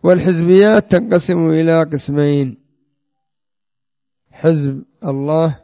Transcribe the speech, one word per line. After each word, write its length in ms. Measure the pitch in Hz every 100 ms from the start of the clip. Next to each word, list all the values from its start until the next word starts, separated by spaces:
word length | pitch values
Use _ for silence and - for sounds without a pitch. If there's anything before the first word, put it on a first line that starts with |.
والحزبيات 880 | 165 180 185 170 170 185 208 214 -
تنقسم 580 | 180 226 175 - 175 160
إلى 340 | 160 165 165
قسمين: 760 | 160 147 - 143 147 143 131 110 _ _ _ _ _ _ _ _ _ _ _ _ _ _ _ _ _
حزب 520 | - 160 160 139 135 - _ 180
الله 540 | 139 143 160 165 131